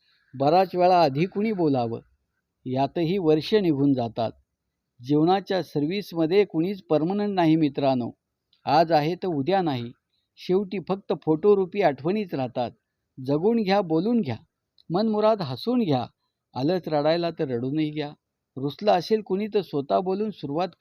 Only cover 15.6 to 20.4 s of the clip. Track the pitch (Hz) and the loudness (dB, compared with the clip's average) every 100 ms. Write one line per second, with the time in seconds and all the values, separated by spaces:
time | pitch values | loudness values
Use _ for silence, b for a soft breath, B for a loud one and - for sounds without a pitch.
15.6 | - 247 202 135 113 _ _ _ _ 120 | -2 -2 0 0 -2 _ _ _ _ -4
16.6 | 139 185 175 151 147 170 170 165 151 120 | -2 -2 -2 -2 0 0 -2 -4 -4 -4
17.6 | 131 151 151 151 147 151 _ _ _ - | -4 -2 -4 -4 -8 -10 _ _ _ -8
18.6 | 139 143 208 190 165 220 208 190 208 208 | -8 -4 2 2 2 -2 -2 -4 -2 -4
19.6 | 180 147 139 196 185 190 214 - | -2 -4 0 0 0 -4 -4 -8